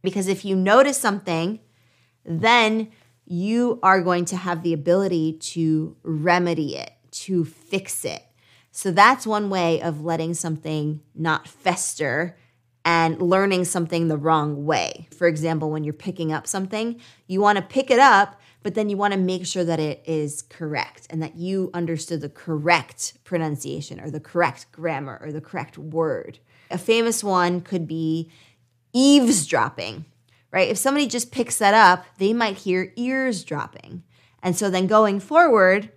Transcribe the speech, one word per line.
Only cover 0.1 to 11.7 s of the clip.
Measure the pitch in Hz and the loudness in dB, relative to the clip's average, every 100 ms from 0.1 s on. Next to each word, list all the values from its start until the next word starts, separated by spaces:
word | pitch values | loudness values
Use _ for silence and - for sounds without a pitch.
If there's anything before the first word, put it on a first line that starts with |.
| 196 185 | -4 -2
if | 190 | -4
you | 202 190 | -2 0
notice | 190 226 277 262 | 6 6 6 2
something, | 233 196 - 165 170 220 _ _ _ _ _ _ | -2 -2 -4 -2 -2 -6 _ _ _ _ _ _
then | - 165 220 240 220 220 220 _ _ _ | -8 0 4 4 4 0 -4 _ _ _
you | _ 175 196 233 247 - | _ -4 -2 0 0 2
are | 190 190 | 4 4
going | 175 175 | 4 0
to | 175 185 | -2 -4
have | 180 175 | -4 -4
the | 175 | -2
ability | 160 147 180 196 175 160 | -2 2 2 2 0 -2
to | 160 - 170 160 156 160 - | -4 -10 -2 0 0 -2 -10
remedy | - 156 170 175 175 160 143 67 | -8 -2 2 2 2 -2 -4 -8
it, | - _ _ | -12 _ _
to | - - 180 | -16 -4 -2
fix | 160 - _ 196 190 - | -2 -8 _ -8 -6 -10
it. | 131 78 _ _ _ _ _ | -8 -10 _ _ _ _ _
So | - 196 | -8 -2
that's | 175 214 254 220 | 6 6 4 -2
one | 214 208 | -2 -2
way | 190 170 160 | 0 0 0
of | 170 151 | -2 -6
letting | 156 165 160 | -6 -4 -4
something | 165 165 156 156 156 151 151 _ | -6 -6 -6 -6 -4 -4 -6 _
not | - 160 151 - | -8 -4 -4 -6
fester | _ - | _ -4